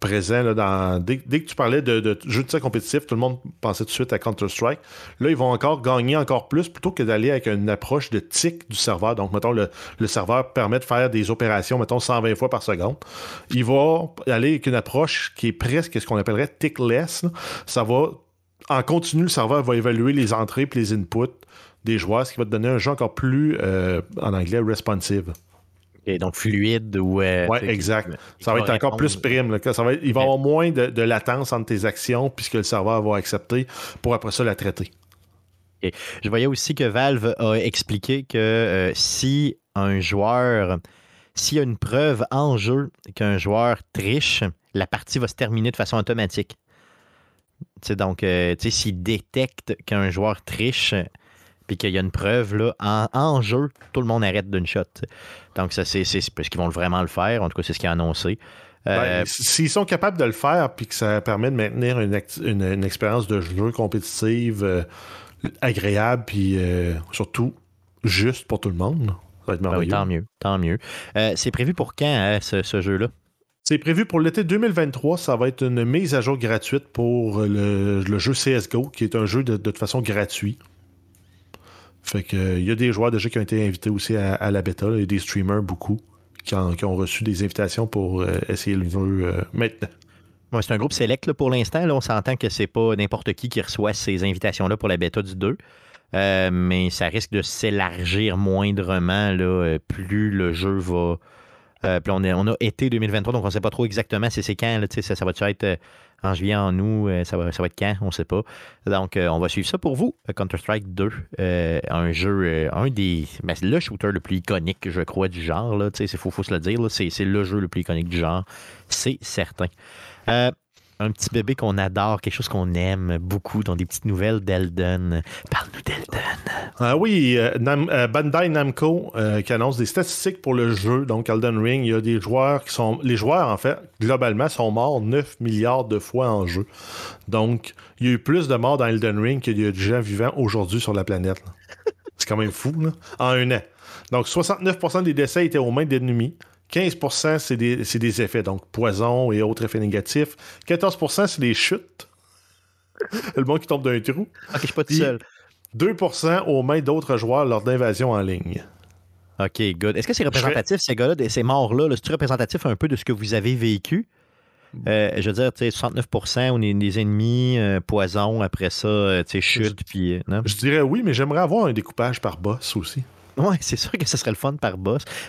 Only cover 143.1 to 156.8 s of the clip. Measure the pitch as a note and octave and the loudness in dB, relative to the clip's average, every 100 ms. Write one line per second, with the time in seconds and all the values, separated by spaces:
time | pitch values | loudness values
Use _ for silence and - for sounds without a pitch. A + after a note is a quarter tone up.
143.1 | - B2 B2+ B2 A#2+ - _ - - - | -2 2 2 2 0 -2 _ -20 -20 -2
144.1 | B2 A#2 F3 E3+ F#3+ F#3 F3+ E3+ F#3 F3+ | -2 0 0 0 0 0 0 0 0 2
145.1 | C#3 C#3 F3 E3+ D3+ B2 A#2+ D#3 C3 B2+ | 2 2 2 2 2 2 2 2 2 2
146.1 | A#2 A#2+ - - _ _ - F#3 - C#3 | 0 0 -4 -20 _ _ 0 0 0 -2
147.1 | - D#3 D#3 - B2 A#2+ A#2+ G#2+ A#2+ A#2 | 0 0 0 0 0 2 0 -2 0 0
148.1 | G2+ G#2+ A#2 G2 F#2+ - - A#2 G2 A#2 | 0 0 0 -2 -4 -6 -2 0 2 2
149.1 | B2 B2+ G#2+ G#2+ A2 A2+ A#2 G#2 G2+ - | 2 2 2 2 0 -2 -2 0 0 0
150.1 | D3 D3 - - - - E3+ G3 - D3+ | 0 -2 -4 -20 -12 -2 0 2 0 -2
151.1 | - G3+ - B2 - - G#3 - - - | 0 0 2 0 2 2 0 -4 -20 -20
152.1 | _ _ _ _ _ _ _ _ - - | _ _ _ _ _ _ _ _ -12 -8
153.1 | A3 - - C3 D#3 - C#3+ C3 A#2+ G#2+ | -8 -4 -2 0 0 0 -2 0 0 0
154.1 | C3+ G#3+ - - C#3+ - - D3 D#3 C#3+ | -4 -6 -10 -8 -6 -4 -2 0 2 2
155.1 | A#2+ - - _ _ - A2+ F#3 G#3 F3+ | 0 -8 -20 _ _ -16 0 0 2 -2
156.1 | - D#3+ F3 - C#3 B2+ D#3 | 0 0 2 2 2 2 2